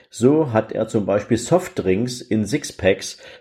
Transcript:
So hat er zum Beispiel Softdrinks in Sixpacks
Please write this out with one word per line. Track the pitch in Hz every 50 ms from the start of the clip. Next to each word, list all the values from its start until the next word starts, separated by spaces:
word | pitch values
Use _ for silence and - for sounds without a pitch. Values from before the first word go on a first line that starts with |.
| _ _
So | - - 113 127 147 156 160 135 113
hat | 110 110 -
er | - - 110
zum | - - 117 98
Beispiel | 95 98 104 - - 120 113
Softdrinks | 127 - 165 185 180 - - - 90 95 92 98 120 127 127 -
in | - - 107 110 107
Sixpacks | 95 123 147 - - - - - 139 131 - - - - - - - - -